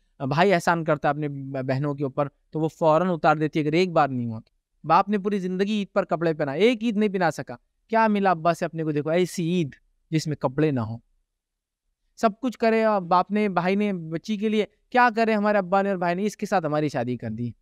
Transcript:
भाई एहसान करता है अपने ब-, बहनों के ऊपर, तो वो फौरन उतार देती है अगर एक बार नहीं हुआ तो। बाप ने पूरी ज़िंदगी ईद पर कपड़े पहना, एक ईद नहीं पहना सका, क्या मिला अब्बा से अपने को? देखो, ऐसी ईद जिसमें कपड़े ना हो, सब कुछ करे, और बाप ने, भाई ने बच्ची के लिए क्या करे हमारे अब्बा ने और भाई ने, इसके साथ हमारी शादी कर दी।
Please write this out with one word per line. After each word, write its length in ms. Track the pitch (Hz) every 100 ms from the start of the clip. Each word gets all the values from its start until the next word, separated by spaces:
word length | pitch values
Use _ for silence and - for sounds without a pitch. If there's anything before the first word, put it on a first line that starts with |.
| _ _ 135
भाई 200 | 143 196
एहसान 340 | 175 - 170
करता 260 | 160 151 156
है 40 |
अपने 160 | 147 147
ब-, 320 | 139 135 135
बहनों 340 | 131 131 147 143
के 80 |
ऊपर, 240 | 139 143 143
तो 320 | - _ 156
वो 80 | 156
फौरन 420 | - 160 156 185
उतार 280 | 165 170 151
देती 220 | 156 165
है 60 | 147
अगर 100 | 160
एक 180 | 185
बार 160 | 160 139
नहीं 180 | 127 117
हुआ 120 | 113
तो। 120 | - _ _ _ 147
बाप 240 | 170 196
ने 80 | 208
पूरी 220 | 196 202
ज़िंदगी 420 | 180 185 196 214
ईद 60 | 196 202
पर 100 | 190
कपड़े 280 | 165 165
पहना, 220 | 156 143 143
एक 240 | 220 233
ईद 140 | 233 202
नहीं 120 | 214
पहना 200 | 185 165
सका, 280 | 147 127 120 _ _ _
क्या 180 | 220 220
मिला 240 | 208 196
अब्बा 220 | 165 165
से 120 | 165 165
अपने 180 | 160
को? 80 | 156
देखो, 200 | 147 151
ऐसी 500 | 170 180 - 165 180
ईद 140 | 143 - _ _ _
जिसमें 260 | 160 156 143
कपड़े 300 | 139 135 156
ना 100 | 131
हो, 200 | 110 113 - _ _ _ _ _ _ _ _ _ _ -
सब 220 | 226 196
कुछ 160 | 262 -
करे, 300 | 226 226 220
और 160 | 208
बाप 300 | 170 180 180
ने, 180 | 208 214
भाई 260 | 180 180 196
ने 180 | 208
बच्ची 440 | 185 160 160 - 208
के 120 | 220
लिए 180 | 214 190 _ _
क्या 180 | - 247
करे 240 | 214 220
हमारे 260 | 214 208 208
अब्बा 220 | 180 196
ने 80 | 202
और 80 | 185
भाई 180 | 175 175
ने, 80 |
इसके 220 | 208 - 208
साथ 160 | 196
हमारी 280 | 156 151 151
शादी 280 | 135 120 123
कर 120 | 120
दी। 260 | 110 120 -